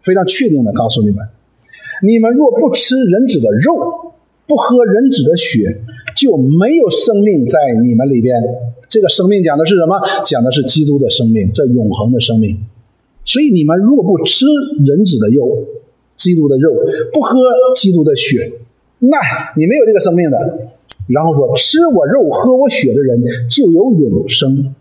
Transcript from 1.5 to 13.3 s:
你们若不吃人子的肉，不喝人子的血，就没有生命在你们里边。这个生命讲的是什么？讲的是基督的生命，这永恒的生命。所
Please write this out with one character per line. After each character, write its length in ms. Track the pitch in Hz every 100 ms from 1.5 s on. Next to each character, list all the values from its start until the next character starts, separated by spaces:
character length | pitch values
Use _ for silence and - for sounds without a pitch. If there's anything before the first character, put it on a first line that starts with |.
| _ _ - - - 190
你 120 | 226
们 120 | 220
若 180 | 254 285 233
不 160 | 269
吃 320 | 262 - 254
人 240 | 233 190 254
子 140 | 165
的 100 | 110
肉， 600 | 104 208 339 339 - - _ _ _ -
不 80 | 294
喝 300 | - 247 226
人 260 | 202 262
子 120 | -
的 120 | 135 170
血， 240 | - 117 95 - - - - -
就 220 | 262 165
没 400 | 131 156 214 330
有 120 | 220
生 300 | - - 202
命 260 | 214 170 120
在 140 | 156 143 113
你 100 | 120
们 140 | 117 139
里 120 | 127
边。 120 | 117 120 107 - - - _
这 140 | 220
个 80 | 190
生 180 | - 185
命 160 | 202
讲 140 | 165 143
的 80 | 160
是 100 | 196
什 100 | 160
么？ 140 | 190 - -
讲 180 | - 135
的 80 | 123
是 140 | 131
基 220 | 127 160 147
督 120 | 143
的 120 | 123
生 200 | - 117
命， 200 | 113 95
这 120 | - 139
永 260 | 123 107
恒 220 | 92 107
的 60 | 123
生 180 | - 113
命。 240 | 107 92 - _ _ _ _ _
所 160 | -